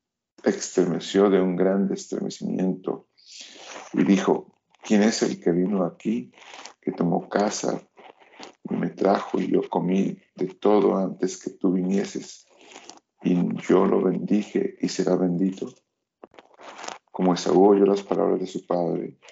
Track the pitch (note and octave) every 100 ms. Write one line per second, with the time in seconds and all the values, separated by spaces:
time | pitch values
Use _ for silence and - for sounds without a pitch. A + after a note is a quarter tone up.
0 | _ _ _ _ - - - - F2 E2
1 | - G2 G2+ G2 F#2 F2+ F#2 G2 G2 F#2+
2 | - - - - - F2+ F#2 F#2 - -
3 | - _ - - - - - - - -
4 | - F#2+ - E2 - _ _ _ - G#2+
5 | G#2+ G#2+ G#2+ - F#2 E2+ F#2 G2+ E2+ -
6 | - A#2 B2 - - - - - - -
7 | E2+ F#2 - G2+ G#2 - - - - -
8 | - _ _ - - - - - E2+ -
9 | F#2+ G2 - - F2+ F2 - F#2 F2 F#2+
10 | - - _ - F#2 - G2+ G#2 G2+ F#2+
11 | F#2 - F#2+ - - - F#2+ F#2 F#2 G2
12 | G2 - - - _ _ - - - -
13 | _ _ F2+ F2+ F2 F2 - F#2 G2 G2
14 | F#2+ F2+ F2+ G#2 G2+ G#2 G2 - F#2+ -
15 | F2 F2+ F#2 F2 F#2+ F#2+ - - _ _
16 | _ _ - - - - - - - -
17 | _ - F#2 E2+ - E2+ G2+ G2+ G2 G2+
18 | - F2+ F#2 F#2 F#2 - - F2 E2+ E2+
19 | - - -